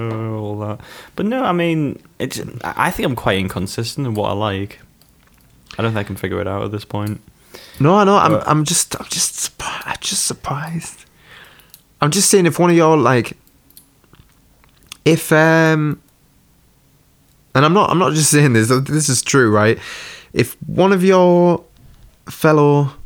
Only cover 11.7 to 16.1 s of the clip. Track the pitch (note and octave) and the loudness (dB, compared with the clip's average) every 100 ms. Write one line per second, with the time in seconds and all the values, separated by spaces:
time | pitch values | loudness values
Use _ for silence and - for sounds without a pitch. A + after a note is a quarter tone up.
11.7 | - _ - D3 F3 G3 G3+ F3 - F3 | -20 _ -4 -2 0 2 4 4 2 2
12.7 | E3+ D#3+ D#3+ A#2+ B2+ - - _ _ _ | 4 4 4 4 2 0 -10 _ _ _
13.7 | - _ _ _ _ _ _ _ _ _ | -20 _ _ _ _ _ _ _ _ _
14.7 | _ - - - D#3+ - D#3 D#3+ D#3+ D#3+ | _ -20 -4 0 0 2 4 6 4 4
15.7 | D#3 D3+ C#3+ _ | 2 0 -4 _